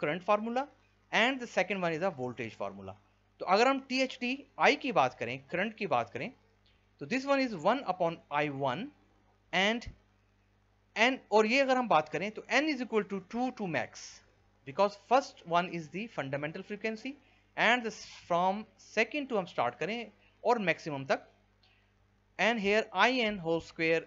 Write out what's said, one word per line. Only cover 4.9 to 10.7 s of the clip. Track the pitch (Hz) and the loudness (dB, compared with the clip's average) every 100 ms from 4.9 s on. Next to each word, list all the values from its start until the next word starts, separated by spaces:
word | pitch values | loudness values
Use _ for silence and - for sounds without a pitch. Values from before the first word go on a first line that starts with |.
बात | 175 127 - | 2 2 0
करें, | 117 135 - | -6 -8 -6
करंट | 170 214 208 | -4 -4 -4
की | 190 | -2
बात | 123 113 | 0 -2
करें, | 185 190 - _ _ _ _ _ - | -6 -8 -12 _ _ _ _ _ -12
So | 143 | -4
this | 254 277 | -2 2
one | 269 262 | 2 0
is | 180 | 0
one | 170 277 220 | 0 0 -2
upon | 180 170 165 - | -2 -2 -2 -4
I | 147 151 135 | -2 0 0
one | 139 135 285 - _ _ _ _ - | -2 -2 -6 -14 _ _ _ _ -4
and | 175 202 240 - - _ _ _ _ _ _ _ | 0 0 0 -6 -18 _ _ _ _ _ _ _